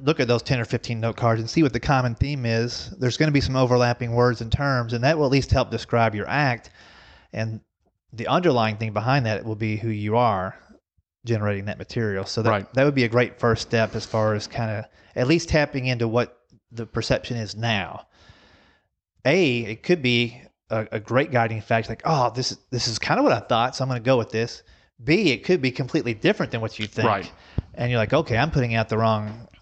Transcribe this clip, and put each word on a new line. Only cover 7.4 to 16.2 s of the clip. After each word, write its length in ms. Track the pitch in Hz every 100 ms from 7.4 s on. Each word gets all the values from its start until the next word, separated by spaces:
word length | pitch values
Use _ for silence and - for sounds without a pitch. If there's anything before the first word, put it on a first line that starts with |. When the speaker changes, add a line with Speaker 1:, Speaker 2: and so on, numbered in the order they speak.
| 113 110 - _ _ _ _
Speaker 1:
the 160 | 107 113
underlying 480 | 147 180 123 110 107
thing 160 | 110
behind 340 | 104 113 143 117
that 200 | 107 110
will 100 | 107
be 220 | 110 104
who 100 | 113
you 300 | 107 104 110
are 400 | 120 98 92 - - - _ _ _ _
generating 420 | 117 113 104 101 101
that 120 | -
material. 480 | 92 - 113 98 95
So 160 | -
that, 80 | 110
Speaker 2:
Right. 240 | 107 98
Speaker 1:
that 100 | 127
would 120 | 143 139
be 80 | 120
a 20 |
great 320 | 117 123 -
first 220 | 120 110
step 340 | - 117 110 113
as 100 | -
far 280 | 110 107
as 140 | 104 -
kinda 420 | - 113 107 107 _ _ -
at 120 | 123
least 200 | 165 165
tapping 380 | 160 147 139 127
into 220 | 123 117
what 300 | 113